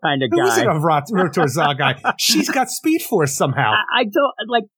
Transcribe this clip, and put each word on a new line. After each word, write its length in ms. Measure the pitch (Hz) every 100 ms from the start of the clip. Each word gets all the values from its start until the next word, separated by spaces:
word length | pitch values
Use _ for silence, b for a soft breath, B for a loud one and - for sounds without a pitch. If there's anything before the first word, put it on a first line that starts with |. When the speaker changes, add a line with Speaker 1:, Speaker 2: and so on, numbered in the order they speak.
Speaker 1:
kind 180 | 156 139
of 60 | 131
Speaker 2:
Who 60 | 117
Speaker 1:
guy." 100 | 123
Speaker 2:
isn't 200 | 113 190
a 120 | 156
Rot-, 300 | 165 147 143
Rotor 360 | 196 185 185 147
Za 280 | 147 147 139
guy? 240 | 135 127 -
Speaker 1:
<laughs> 80 | -
Speaker 2:
She's 300 | - 311 285
got 200 | 269 -
Speed 320 | - 320 320
Force 340 | - 196 143 -
somehow. 380 | 156 135 113
Speaker 1:
I, 280 | 107 - 240
I 20 | 220
don't, 280 | 285 277 - 226
like, 180 | 240 208